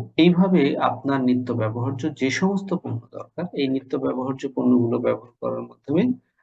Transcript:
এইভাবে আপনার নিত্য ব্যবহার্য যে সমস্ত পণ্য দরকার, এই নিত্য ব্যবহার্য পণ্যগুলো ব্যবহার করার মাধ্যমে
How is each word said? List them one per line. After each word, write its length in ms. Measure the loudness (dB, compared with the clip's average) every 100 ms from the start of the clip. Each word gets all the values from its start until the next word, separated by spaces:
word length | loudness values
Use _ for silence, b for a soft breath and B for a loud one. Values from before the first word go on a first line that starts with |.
| 0 4
এইভাবে 600 | 6 6 4 4 2 2
আপনার 420 | -2 -2 -2 0
নিত্য 320 | 2 0 0
ব্যবহার্য 640 | -2 -2 -2 -4 -4 -6
যে 160 | -2 -2
সমস্ত 440 | 0 0 0 -2
পণ্য 260 | -6 -4 -8 -10
দরকার, 320 | -16 -12 -10 -8
এই 160 | -4 -2
নিত্য 280 | -2 -4 -4
ব্যবহার্য 520 | -4 -4 -4 -6 -6
পণ্যগুলো 440 | 0 4 4 4 0
ব্যবহার 340 | 0 -2 -6 _
করার 220 | -8 -6
মাধ্যমে 420 | -10 -12 -2 0 2 -2 _ _